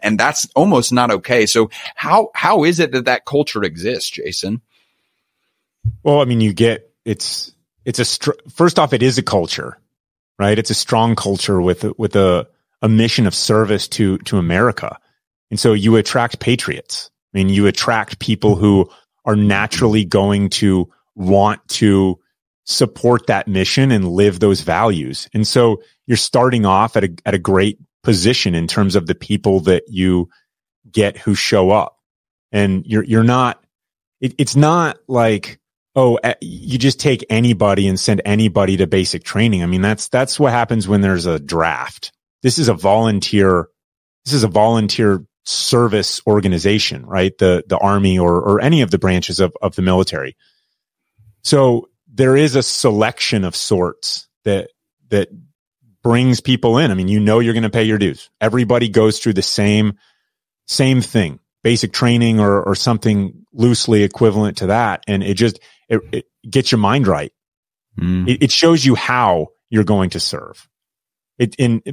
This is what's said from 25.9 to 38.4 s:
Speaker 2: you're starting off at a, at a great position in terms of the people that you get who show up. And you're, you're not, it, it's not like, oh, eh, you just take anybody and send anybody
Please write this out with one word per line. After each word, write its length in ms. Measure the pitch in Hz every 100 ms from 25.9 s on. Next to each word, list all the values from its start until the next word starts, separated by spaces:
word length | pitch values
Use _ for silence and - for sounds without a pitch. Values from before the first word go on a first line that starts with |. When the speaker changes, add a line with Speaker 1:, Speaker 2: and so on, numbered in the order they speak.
| _ -
Speaker 2:
you're 100 | 117
starting 480 | - 127 127 123
off 320 | 101 95 113 110
at 80 |
a, 100 | 98 82 -
at 80 |
a 40 | 98
great 400 | 92 95 104 - _ _
position 520 | - 95 101 127 98
in 120 | 85 82
terms 300 | - 98 95
of 100 | 80
the 80 |
people 460 | 87 - 104 104 95
that 240 | 82 90 -
you 420 | 95 92 90 87 _ _ _ _ _ 104
get 260 | 110 101 -
who 160 | 113
show 360 | 98 - 104 92
up. 280 | 104 - - _ _ _ _ _
And 340 | 104 101 95 98
you're, 180 | 107
you're 200 | 98 110
not, 380 | 113 127 123 - _ _ _ _ _ _
it, 140 | 131 -
it's 180 | 143 139
not 420 | 151 175 156 - -
like, 520 | 123 113 104 - - _ _ _
oh, 220 | 135 127 117
eh, 180 | 120 -
you 380 | - 87 - 123
just 200 | 131 -
take 240 | 147 123 -
anybody 580 | 113 120 95 104 98 98
and 140 | 92
send 220 | - 98
anybody 520 | 101 107